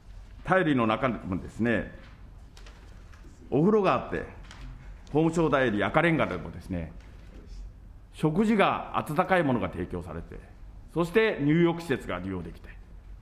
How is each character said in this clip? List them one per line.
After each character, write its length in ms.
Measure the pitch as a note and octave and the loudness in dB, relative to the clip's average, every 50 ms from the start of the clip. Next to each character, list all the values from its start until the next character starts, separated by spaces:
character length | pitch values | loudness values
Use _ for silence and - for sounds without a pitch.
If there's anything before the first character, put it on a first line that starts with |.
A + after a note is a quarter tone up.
| - - - - - - - - - | -20 -18 -18 -16 -16 -16 -16 -6 0
ー、 120 | - F3+ | 2 4
便 80 | F#3+ F3 | 4 6
り 80 | D3+ C#3+ | 4 4
の 140 | B2 A#2 A2 | 4 4 4
中 200 | A2 A2 C3+ B2+ | 2 2 2 0
で 60 | G#2+ - - | 0 -2 -4
も 120 | F2+ F#2+ | -4 -4
で 120 | E2 - - | -4 -4 -6
す 120 | - - | -4 -2
ね、 320 | A2 A#2+ A2+ F#2 - - - - - - - - - - - - - - - - - - - - - - - - - - - - - - - - - - | 0 2 2 0 -2 -4 -10 -16 -18 -18 -20 -20 -20 -20 -20 -20 -20 -20 -20 -20 -20 -20 -20 -20 -20 -20 -20 -20 -20 -20 -20 -20 -20 -20 -20 -18 -8 -2
お 100 | A2 C3+ | 2 4
風 140 | E3 G#3 G#3+ | 4 6 4
呂 80 | G#3+ | 4
が 120 | F#3+ E3+ C3+ | 4 4 2
あ 140 | A#2+ - - | 2 0 -4
っ 20 | |
て、 140 | - - - - - - - - - - - - - - - - - - - - | -6 -6 -6 -8 -12 -16 -16 -16 -16 -14 -14 -14 -14 -14 -16 -16 -16 -16 -8 -2
法 80 | - D3+ | 2 2
務 120 | D#3+ E3 | 2 4
省 160 | E3 F3 D#3+ D3+ | 4 2 2 4
代 220 | C#3+ C#3 C3 A#2 | 4 4 4 4
理 140 | G#2 G#2 F#2+ | 2 2 2
赤 180 | G#2+ - D#3 | 2 4 4
レ 80 | D#3 E3+ | 4 4
ン 60 | E3 | 4
ガ 100 | C3+ A2 | 4 2
で 100 | F2+ F#2 | 0 -2
も 140 | E2+ D#2 E2 | -4 -6 -8
で 100 | E2 F2 | -12 -12
す 60 | - - | -8 -6
ね、 220 | F#2 E2+ D#2+ D2+ - - - - - - - - - - - - - - - - - - - - - - - - | -6 -6 -6 -8 -12 -16 -18 -18 -18 -18 -18 -18 -18 -18 -16 -16 -14 -14 -14 -14 -16 -18 -20 -20 -20 -20 -20 -18
食 320 | - - - D#3 D3+ F#3+ A3+ | -6 0 0 2 4 4 4
事 120 | G#3 A#3 | 4 4
が 420 | F#3+ F3+ D3 A#2 - - - - - | 4 4 4 2 0 -2 -4 -4 -4
温 160 | - - D3+ F3+ F3 | -4 -2 0 0 2
か 120 | F3+ F#3+ F3+ | 4 4 4
い 60 | D#3+ | 4
も 80 | C3+ | 4
の 80 | B2 G#2+ | 2 2
が 80 | F#2+ F2 | 0 -2
提 160 | - E2+ F2+ | -4 -4 -6
供 160 | - F2+ F2 | -6 -6 -8
さ 100 | E2 F2 | -8 -8
れ 100 | D#2 E2+ | -10 -10
て、 180 | E2 - - - - - - - - - - - - - | -10 -12 -14 -14 -16 -16 -18 -18 -18 -18 -18 -18 -14 -6
そ 120 | - D#3+ F3 | -2 -2 0
し 80 | E3 | 2
て 260 | - A3 A3 G#3+ - - | 4 4 4 4 2 2
入 220 | C#3+ D3 D3+ E3+ | 4 4 6 6
浴 180 | E3+ E3+ E3 E3+ | 6 4 4 2
施 60 | - | -2
設 220 | - B2+ G#2+ - - | -2 -2 -2 -2 -4
が 100 | F#2 F2+ | -6 -6
利 120 | F2+ G2 | -4 -4
用 120 | F#2+ F2+ | -6 -6
で 80 | E2 E2+ | -8 -10
き 100 | - - | -12 -16
て、 80 | - - - - - - - - - - - - | -16 -18 -18 -18 -18 -18 -20 -20 -18 -18 -18 -18